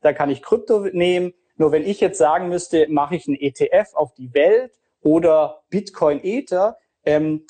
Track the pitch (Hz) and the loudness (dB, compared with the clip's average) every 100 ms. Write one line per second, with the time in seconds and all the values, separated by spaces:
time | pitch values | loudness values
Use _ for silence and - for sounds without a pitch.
0 | 151 143 143 131 - 226 - 214 196 180 | -2 0 -4 -4 -2 -2 0 -2 0 -2
1 | 180 180 180 _ _ - 156 156 185 202 | 0 0 -2 _ _ -2 0 0 -2 -2
2 | - - 151 170 180 175 - 160 156 151 | -2 2 0 0 -2 -6 -2 0 2 0
3 | 147 170 - 139 143 - 147 185 208 151 | -2 -6 -6 -4 -4 -4 0 0 0 -4
4 | 143 - 127 139 165 220 254 _ _ _ | -6 -6 -4 2 4 2 0 _ _ _
5 | 151 160 165 156 151 - - 196 196 - | 0 2 4 2 0 -6 -8 -8 -8 -2
6 | 156 143 185 240 - 180 208 - _ _ | 0 0 -4 -6 -4 -2 -2 -4 _ _
7 | 151 151 156 156 _ | -2 0 0 -6 _